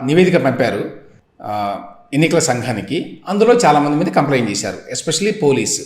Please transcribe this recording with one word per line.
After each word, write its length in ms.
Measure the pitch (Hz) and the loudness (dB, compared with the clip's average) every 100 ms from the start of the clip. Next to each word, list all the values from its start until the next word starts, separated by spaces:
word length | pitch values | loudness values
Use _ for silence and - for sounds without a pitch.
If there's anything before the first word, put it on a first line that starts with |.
నివేదిక 420 | 127 160 185 175 131 | 2 4 4 4 2
పంపారు, 460 | 123 120 101 - - - - _ _ | 0 0 -2 -6 -12 -20 -20 _ _
ఆ, 380 | - 104 101 95 - - _ | -8 -4 -4 -6 -10 -20 _
ఎన్నికల 260 | 139 160 165 | 0 2 2
సంఘానికి. 840 | 156 123 113 107 90 156 - - - | 0 -2 -2 -6 -4 -6 -6 -14 -6
అందులో 260 | 196 220 | 0 4
చాలామంది 440 | 240 160 147 143 147 | 4 4 4 2 0
మీద 80 | 175 | 0
కంప్లైంట్ 440 | - 143 135 113 | 0 2 0 0
చేశారు, 260 | 101 104 90 - | -4 -6 -8 -10
especially 460 | 123 - 156 202 208 | -10 -4 -2 -2 0
పోలీసు 380 | 147 123 104 - | 2 2 0 -4